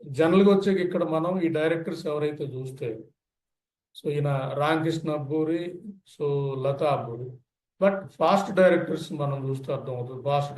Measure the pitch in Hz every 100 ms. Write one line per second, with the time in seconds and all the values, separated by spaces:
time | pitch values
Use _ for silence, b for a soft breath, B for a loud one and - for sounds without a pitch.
0 | 147 131 160 185 196 196 196 190 175 180
1 | 165 160 165 185 165 151 160 165 165 160
2 | 156 147 151 147 143 127 131 131 123 110
3 | - _ _ _ _ _ _ _ _ -
4 | 151 147 143 139 123 139 147 160 160 160
5 | 160 151 135 156 156 170 175 180 208 -
6 | _ - 147 143 139 135 135 139 156 135
7 | 117 117 127 - _ _ _ - 196 196
8 | 190 - 160 196 196 185 185 170 165 156
9 | - 156 143 139 135 131 - 135 139 123
10 | 120 127 139 143 139